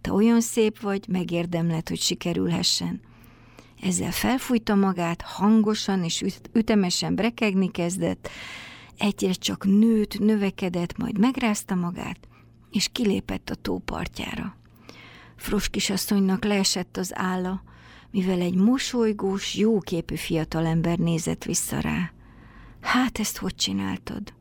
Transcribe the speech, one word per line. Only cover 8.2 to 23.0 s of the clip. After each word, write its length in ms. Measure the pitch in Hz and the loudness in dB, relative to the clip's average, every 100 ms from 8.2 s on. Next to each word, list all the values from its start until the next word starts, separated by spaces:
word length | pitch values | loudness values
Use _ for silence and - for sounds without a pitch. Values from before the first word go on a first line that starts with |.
| - - - - - - - - | -10 -14 -14 -14 -16 -18 -20 -2
Egyre 340 | 208 - 196 | -2 0 -2
csak 340 | 185 - 190 196 | 0 -4 -2 4
nőtt, 540 | 202 226 220 208 202 | 6 6 4 0 0
növekedett, 760 | 208 214 196 - 185 175 170 - | 2 2 0 -2 -4 -2 -4 -4
majd 200 | - 196 | -4 2
megrázta 580 | 240 262 226 208 - 180 | 2 2 0 -2 -2 -2
magát, 520 | 175 180 - 180 - - - - - | -2 -6 -10 -10 -16 -20 -20 -20 -6
és 180 | 208 - | -4 -2
kilépett 580 | - 220 190 - 190 - | 0 0 0 -2 -8 -8
a 60 | - | -8
tó 220 | - 185 | -4 -4
partjára. 760 | - - - - - - 196 - - - - - - - - - | -4 -6 -8 -8 -8 -8 -10 -12 -20 -20 -20 -20 -20 -20 -20 -12
Frosch 340 | - 202 - | -2 0 0
kisasszonynak 760 | 202 - 196 - 202 190 185 | -2 -2 -2 0 2 2 2
leesett 540 | 208 202 190 190 180 - | 0 2 2 0 -4 -6
az 140 | 185 - | -6 -4
álla, 480 | 185 185 185 190 - - - - - | -2 -2 -2 -4 -10 -20 -20 -20 -4
mivel 300 | 202 185 180 | -2 0 2
egy 140 | 175 185 | 2 4
mosolygós, 1000 | 208 262 - 247 220 208 196 196 - - | 4 4 0 2 2 2 -2 -2 -4 2
jóképű 600 | 214 214 - 170 - 156 | 4 2 0 -4 -4 -8
fiatalember 840 | - 160 156 160 165 165 170 170 | -2 -2 0 0 2 2 2 2
nézett 460 | 165 165 165 165 | 2 0 -2 -4
vissza 360 | - 170 - 139 | -2 -4 -2 -2
rá. 300 | - 151 175 - - - - - - - | -2 -2 -4 -8 -20 -20 -20 -20 -20 -10
„Hát 400 | - 247 | 0 0